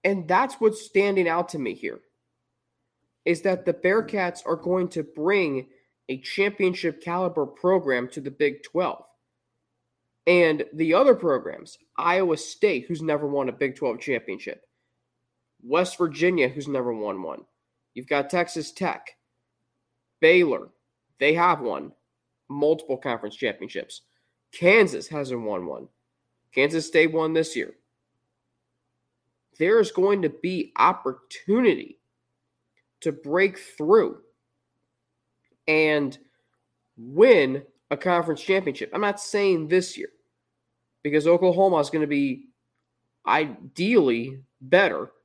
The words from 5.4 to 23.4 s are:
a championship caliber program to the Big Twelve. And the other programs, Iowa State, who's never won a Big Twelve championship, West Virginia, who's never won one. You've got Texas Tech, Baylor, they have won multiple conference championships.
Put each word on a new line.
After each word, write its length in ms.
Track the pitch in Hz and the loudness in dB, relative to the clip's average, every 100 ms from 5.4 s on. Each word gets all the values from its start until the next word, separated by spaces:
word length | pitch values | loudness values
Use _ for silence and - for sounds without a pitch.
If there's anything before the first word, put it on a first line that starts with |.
| 165 135 131 _ _ _ - | 0 -4 -8 _ _ _ -12
a 80 | 131 | -10
championship 840 | - - 202 202 185 180 170 151 | -8 -2 -2 0 -2 0 -6 -6
caliber 440 | 170 175 185 165 143 | -8 -4 -2 -2 -6
program 640 | - 175 185 143 123 123 | -2 0 0 0 -2 -4
to 100 | - | -10
the 100 | 139 | -14
Big 340 | 139 147 147 | -2 -2 -2
Twelve. 420 | - 170 170 - - _ _ _ _ _ _ _ _ _ _ _ - | -6 -4 -4 -6 -16 _ _ _ _ _ _ _ _ _ _ _ 2
And 380 | 180 165 151 - | 4 4 2 -4
the 200 | 151 160 | -4 0
other 220 | 175 277 233 | 4 4 4
programs, 640 | 175 131 - - - - _ - | 2 -2 -4 -10 -12 -20 _ -4
Iowa 380 | 165 185 185 151 | 0 2 0 -2
State, 500 | - - 214 139 123 | -6 -2 0 0 -6
who's 160 | 165 | -6
never 260 | 160 147 147 | -2 -2 -2
won 200 | 139 127 | -2 -4
a 60 | |
Big 240 | 113 139 127 | -4 -6 -4
Twelve 240 | 131 113 | -6 -6
championship, 640 | - 120 - 92 - - _ _ _ _ _ _ _ _ _ _ | -4 -6 -6 -12 -12 -16 _ _ _ _ _ _ _ _ _ _
West 340 | 120 151 180 - | -2 0 0 -2
Virginia, 520 | 170 143 175 180 127 | -4 2 0 2 0
who's 180 | 143 143 | -2 -6
never 260 | 135 123 | -4 -4
won 300 | 113 104 95 | -4 -6 -6
one. 220 | 82 67 - _ _ _ _ | -10 -12 -16 _ _ _ _
You've 140 | 123 131 | -16 -4
got 220 | 143 143 | -2 0
Texas 440 | 180 170 165 147 | -2 -2 -6 -10
Tech, 420 | - 180 - - _ _ _ _ _ _ _ _ _ _ _ | -6 -6 -6 -14 _ _ _ _ _ _ _ _ _ _ _
Baylor, 480 | 160 180 165 113 - _ _ _ _ _ | 6 6 4 -2 -8 _ _ _ _ _
they 160 | 143 | 0
have 280 | 160 175 151 | 4 2 2
won 320 | 120 73 73 _ _ _ _ _ _ | -2 -6 -10 _ _ _ _ _ _
multiple 480 | 143 151 156 - 131 | 0 0 0 -2 -6
conference 400 | 139 113 104 | -4 -6 -8
championships. 640 | - | -6